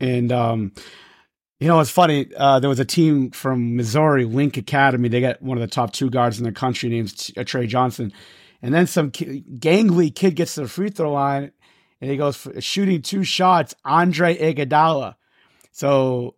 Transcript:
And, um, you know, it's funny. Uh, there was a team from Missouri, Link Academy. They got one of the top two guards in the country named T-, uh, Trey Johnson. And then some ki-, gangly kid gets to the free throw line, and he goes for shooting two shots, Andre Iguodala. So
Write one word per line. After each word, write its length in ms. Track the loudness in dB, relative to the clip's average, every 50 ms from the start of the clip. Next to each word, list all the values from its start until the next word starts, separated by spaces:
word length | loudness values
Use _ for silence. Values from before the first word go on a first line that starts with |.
And, 320 | -4 -2 0 0 0 0 0
um, 400 | 0 0 0 0 -2 -4 -6 -8 -12 -20 -20 -20 -20 -20 -20 _ _ _ _ _ _ _ _ _ _
you 80 | 2 4
know, 100 | 4 4
it's 100 | 4 4
funny. 380 | 4 4 4 4 4 2 -2 -4 -4
Uh, 240 | 0 4 4 4 4
there 100 | 4 2
was 120 | 0 0
a 40 | 0
team 460 | 0 2 2 4 4 4 2 0 -2
from 460 | -6 -6 -4 -4 -2 -2 -2 -2 -2 -2
Missouri, 480 | -2 0 0 2 4 4 4 2 2
Link 320 | 0 0 0 0 0 -2 -4
Academy. 500 | -6 -2 0 2 4 4 4 2 0 0
They 140 | 0 0
got 200 | 0 0 -2 -4
one 160 | -6 -6 -4 -4
of 40 |
the 120 | -4 -4 -2
top 200 | -2 -2 -2 -2
two 160 | -4 -4 -2
guards 300 | 0 0 0 0 0 -2
in 40 | -4
the 80 | -6
country 380 | -4 -4 -4 -4 -4 -2 -4 -4
named 280 | -2 -4 -4 -6 -8 -12
T-, 220 | -14 -12 -10 -10
uh, 60 | -10
Trey 220 | -6 -4 -4 -4 -2
Johnson. 440 | 0 0 0 0 -2 -4 -8 -10 -10 -12 -20 -20 -20 -20 -20 _ _ _
And 120 | -6 -2 2
then 120 | 2 2
some 260 | 2 2 0 -2 -2
ki-, 340 | -4 -8 -10 -10 -10 -12 -14 -16
gangly 640 | -16 -4 0 2 2 4 4 4 4 4 2 2 0
kid 220 | 0 0 0 0
gets 200 | 0 -4 -4 -4
to 80 | -8 -8
the 40 | -8
free 220 | -6 -6 -6 -6
throw 240 | -4 -4 -4 -2 0
line, 400 | 0 0 0 0 -2 -4 -8 -12 _ _ _ _ _ _ _ _ _
and 120 | -8 -6
he 40 | -4
goes 220 | -2 -2 -2 -2 -4
for 240 | -10 -14 -12 -10
shooting 400 | -8 -6 -4 -2 0 0 0 0
two 220 | -2 -4 -4 -4 -4
shots, 500 | -2 -2 0 2 4 4 2 0 -2 -8 -12 _
Andre 540 | 0 2 2 2 2 2 2 2 0 2 2
Iguodala. 800 | 0 -2 0 -2 -2 0 2 4 4 4 2 0 -4 -8 -12 _ _ _ _ _ _ _ _ _ _ _
So 640 | _ -4 0 2 2 2 2 2 0 -2 -4 -6 -10